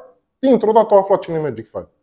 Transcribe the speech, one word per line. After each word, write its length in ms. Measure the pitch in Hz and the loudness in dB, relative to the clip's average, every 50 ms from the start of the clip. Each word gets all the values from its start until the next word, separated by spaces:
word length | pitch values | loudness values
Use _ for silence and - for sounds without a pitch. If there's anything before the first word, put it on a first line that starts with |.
| - - _ _ _ _ _ - | -16 -20 _ _ _ _ _ -4
dintr-o 340 | - 269 254 208 226 208 220 | 0 2 2 2 2 2 2
dată 220 | 226 208 220 208 | 2 2 4 2
a 40 | 196 | 2
aflat 200 | 190 - 196 185 | 2 2 -2 -2
cine 180 | 185 - 165 | -2 -6 -6
e 40 | 160 | -6
Magic 280 | 151 143 120 107 107 _ | -6 -6 -8 -10 -14 _
Five. 200 | - 98 87 _ _ _ | -14 -16 -16 _ _ _